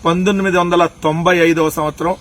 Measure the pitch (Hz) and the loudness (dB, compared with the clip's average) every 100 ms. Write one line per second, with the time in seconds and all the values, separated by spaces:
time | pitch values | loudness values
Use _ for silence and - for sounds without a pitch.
0 | 165 180 185 196 190 185 175 175 170 - | 0 0 0 0 0 0 0 0 0 -2
1 | 156 160 175 180 165 165 156 160 151 147 | -4 0 0 2 2 2 -2 -2 -6 -4
2 | 160 180 | -6 -6